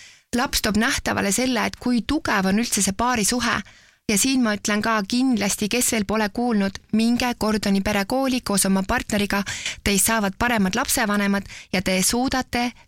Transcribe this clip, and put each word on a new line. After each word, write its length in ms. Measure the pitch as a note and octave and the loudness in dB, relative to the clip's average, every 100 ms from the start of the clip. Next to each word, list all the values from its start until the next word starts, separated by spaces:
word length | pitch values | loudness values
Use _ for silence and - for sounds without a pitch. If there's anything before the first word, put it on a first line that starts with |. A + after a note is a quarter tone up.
| - - _ | -20 -20 _
Laps 280 | A#3+ C#4+ - | -2 0 0
toob 140 | A3+ G3+ | 0 2
nähtavale 540 | A#3+ C#4 - G3+ G3 | 2 0 -2 0 0
selle, 320 | G3 C4 A#3 | 0 0 0
et 120 | G3 - | -2 -4
kui 260 | B3 A#3+ | 0 0
tugev 480 | G#3+ D4 - G#3+ F#3+ | 0 -2 0 0 2
on 80 | G3+ | 2
üldse 220 | A#3+ - | 0 0
see 100 | G3 | 0
paari 320 | G3 A#3+ A#3+ | 0 0 2
suhe. 320 | F#3+ A#3+ A#3 - - - - _ - | 0 0 0 -2 -4 -16 -20 _ -2
Ja 80 | G#3 | 2
siin 240 | C4 C4+ | 2 2
ma 100 | A3+ | 2
ütlen 300 | G#3 - G#3 | 0 -2 0
ka 140 | A3+ A3 | 0 0
kindlasti, 640 | G3 A#3+ C4 A3+ G3+ - G#3 | 0 0 2 2 0 -2 -2
kes 240 | A#3+ A#3+ | 0 0
veel 120 | A3+ | 0
pole 220 | G3 G#3+ G#3 | 0 0 -2
kuulnud, 460 | - B3 G#3+ G3 - - | -2 0 2 0 -4 -2
minge 400 | G#3+ A3+ A#3+ B3 | 2 2 2 0
Gordoni 460 | A#3+ G#3+ G#3+ G3+ G3 | 0 -2 0 0 0
perekooli 640 | G3 G#3 G3 B3+ C4+ B3 | 0 -2 0 0 0 -2
koos 240 | - G3 F#3+ | -2 0 2
oma 160 | F#3+ | 0
partneriga. 580 | F#3+ A3 - G#3+ G3+ G3+ G3 - - - | 0 -2 -2 -2 0 -2 -4 -8 -10 -4
Teist 320 | - G3 - | 0 2 2
saavad 240 | A3+ G3 - | 0 0 -2
paremad 380 | A#3+ A3+ F#3+ A3 | 0 2 0 0
lapsevanemad 720 | - - G3+ G#3 G3+ G3+ G3 - - | -2 0 0 0 0 -2 -4 -14 -6
ja 120 | F#3 | -4
te 140 | F#3 F#3 | 0 0
suudate 720 | F#3 A#3+ C4 B3+ B3 A#3+ A#3+ - | 0 0 0 -2 -2 -2 -4 -6